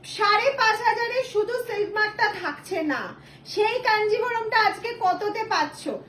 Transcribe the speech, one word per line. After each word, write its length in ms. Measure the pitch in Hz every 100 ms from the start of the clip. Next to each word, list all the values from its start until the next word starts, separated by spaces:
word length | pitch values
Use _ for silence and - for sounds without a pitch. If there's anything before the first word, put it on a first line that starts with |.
সাড়ে 480 | - - 415 415 494 539
পাঁচ 240 | 453 427
হাজারে 420 | 466 453 480 494
শুধু 300 | 508 415 427
সিল্ক 400 | 494 480 415 415
মার্কটা 400 | 415 427 427 427 415
থাকছে 400 | 330 285 - 359
না, 340 | 311 254 185 - - - -
সেই 340 | - 427 480
কাঞ্জিভরমটা 800 | 494 427 427 440 466 466 453 466
আজকে 340 | 427 - 466 466
কততে 440 | 370 359 415 453
পাচ্ছ 440 | 440 370 294 - 302 214